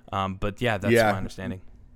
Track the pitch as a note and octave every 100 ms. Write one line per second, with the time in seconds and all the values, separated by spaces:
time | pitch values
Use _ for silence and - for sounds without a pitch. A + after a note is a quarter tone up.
0 | - G2 F#2+ F#2 G#2 G2 A#2 G#2 G#2 A2+
1 | A2 F#2+ F#2 - F#2 F#2 - - -